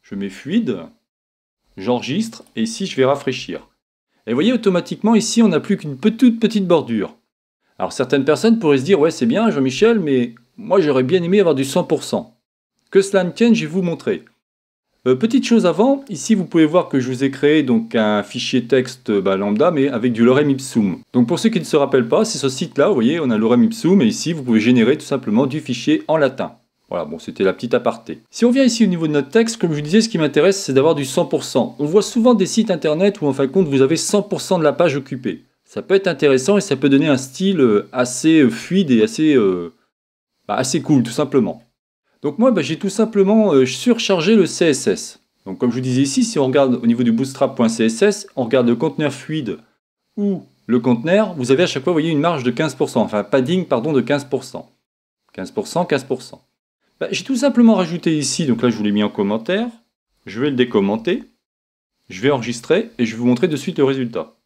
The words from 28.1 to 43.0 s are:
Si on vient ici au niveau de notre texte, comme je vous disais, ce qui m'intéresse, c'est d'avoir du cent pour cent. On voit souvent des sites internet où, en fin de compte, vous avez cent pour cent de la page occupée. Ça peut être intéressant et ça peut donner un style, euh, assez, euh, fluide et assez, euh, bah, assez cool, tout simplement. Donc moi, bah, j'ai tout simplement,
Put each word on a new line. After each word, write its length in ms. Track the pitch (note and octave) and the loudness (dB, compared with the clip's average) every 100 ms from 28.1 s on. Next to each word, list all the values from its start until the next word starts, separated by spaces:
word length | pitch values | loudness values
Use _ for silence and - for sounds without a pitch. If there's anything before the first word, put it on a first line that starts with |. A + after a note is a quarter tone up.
| - _ | -16 _
Si 140 | - | -2
on 80 | A#3+ | 0
vient 120 | B3+ | 4
ici 200 | C4 A3+ | 2 2
au 40 | G#3 | 0
niveau 200 | F3 D#3+ | 0 0
de 60 | |
notre 160 | D3 C#3 | -2 0
texte, 280 | A3+ A3+ - | 0 0 -2
comme 120 | E3+ | -2
je 60 | D3 | -2
vous 60 | |
disais, 200 | D3 G3+ | 0 0
ce 80 | A3+ | 2
qui 80 | E3+ | 0
m'intéresse, 420 | D3+ D3 E3+ F#3+ | 0 2 2 0
c'est 140 | - | 0
d'avoir 220 | C3 D3+ D3+ | 2 2 0
du 100 | C3+ | -2
cent 200 | - D3+ | -2 -2
pour 180 | C3+ | -4
cent. 320 | - C3 G#2 - | -2 -2 -2 -4
On 60 | D3 | 0
voit 160 | G3 | 0
souvent 320 | G3 A#3+ A#3 | 0 0 2
des 140 | A3+ F#3 | 2 0
sites 240 | - G3 | 0 0
internet 500 | E3+ D#3 D3+ G3+ G3 | -2 -2 0 0 0
où, 60 | D3 | -4
en 60 | |
fin 120 | C3+ C3+ | -2 0
de 60 | |
compte, 160 | F#3+ E3 | 0 0
vous 140 | C#3 | 2
avez 120 | C3+ D#3+ | 2 2
cent 280 | - G#3 | 0 -2
pour 180 | G3 D#3+ | -2 -8
cent 160 | - F3+ | -2 0
de 60 | |
la 100 | D3+ | 0
page 220 | C#3+ E3+ C#3 | 2 0 0
occupée. 480 | C3+ C3 A2 D#2+ _ _ _ | -8 -8 -8 -10 _ _ _
Ça 180 | - | -14
peut 100 | - | -2
être 140 | F#3+ F#3+ | 0 0
intéressant 500 | E3+ D3 C3 C3 G3+ | 0 2 2 2 0
et 40 | |
ça 140 | - C3+ | 0 -2
peut 140 | D3 | 2
donner 180 | C#3 D#3 | 2 2
un 100 | B2+ | 0
style, 440 | - - F#3+ F3+ | -4 -4 -2 2
euh, 260 | B2 G#2 - | 2 2 -2
assez, 500 | B2+ B2 - D#3+ D#3+ | -4 -4 0 2 4
euh, 80 | B2+ | 4
fluide 400 | - - F#3 E3 | 0 -4 -2 2
et 140 | A#2 | 2
assez, 320 | A2 C3 D#3 C3+ | 2 2 2 4
euh, 360 | G2 F#2 E2+ _ _ _ _ _ _ _ - | 2 0 -8 _ _ _ _ _ _ _ -6
bah, 80 | A#2 | -4
assez 260 | C3 E3+ | -2 -4
cool, 220 | - C#3+ | 0 0
tout 80 | A2+ | 0
simplement. 500 | - D3 C#3 F#2+ - _ _ _ _ _ _ | -4 0 0 0 -6 _ _ _ _ _ _
Donc 160 | C#3+ D3 | -8 0
moi, 140 | C4 | 2
bah, 100 | G3 | 2
j'ai 160 | C3 D#3 | -2 -4
tout 120 | G3 | -4
simplement, 640 | - | -2